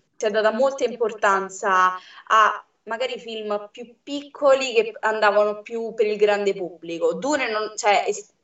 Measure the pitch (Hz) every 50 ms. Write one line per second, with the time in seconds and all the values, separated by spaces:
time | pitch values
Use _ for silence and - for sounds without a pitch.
0 | _ _ _ - - 214 202 220 208 220 220 226 262 269 269 - 262 233 220 220
1 | 233 214 220 - - 202 196 190 190 190 185 - - 202 190 185 185 185 185 185
2 | - - - - - - - 220 214 196 165 151 - _ _ _ - 214 226 226
3 | 254 247 247 214 175 226 226 220 214 208 208 208 208 208 - 247 240 233 - _
4 | - - 285 285 285 285 - - 285 277 269 269 269 262 220 233 214 226 208 -
5 | - 220 220 220 214 208 202 208 208 208 208 208 208 - 233 233 226 226 - -
6 | 226 208 214 202 208 202 208 202 202 196 190 190 180 160 - - - 165 165 165
7 | 170 160 170 190 190 269 302 277 262 233 220 214 214 208 214 - - 214 202 185
8 | - 190 202 - 202 _ _ _